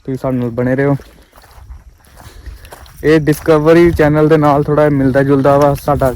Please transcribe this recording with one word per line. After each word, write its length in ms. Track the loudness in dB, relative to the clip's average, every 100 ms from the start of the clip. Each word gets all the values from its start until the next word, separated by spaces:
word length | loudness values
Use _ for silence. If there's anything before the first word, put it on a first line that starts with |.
ਤੁਸੀਂ 100 | -12 -8
ਸਾਡੇ 140 | -6 -6
ਨਾਲ 140 | -6
ਬਣੇ 240 | -4 -4 -2
ਰਹੋ। 200 | -2 -2 -6 -20 _ _ -20 -20 -20 -20 -20 -20 _ -20 -20 -20 -20 -20 -20 -20 -20 -6
ਇਹ 140 | 0 0
ਡਿਸਕਵਰੀ 680 | 0 -2 0 0 2 4 4
ਚੈਨਲ 380 | 2 0 2 2
ਦੇ 80 | 2
ਨਾਲ 260 | 2 0
ਥੋੜ੍ਹਾ 240 | 0 0 0
ਮਿਲਦਾ 340 | 0 0 0
ਜੁਲਦਾ 340 | 0 0 2 2
ਵਾ 160 | 2
ਸਾਡਾ 380 | -2 -4 -2 -2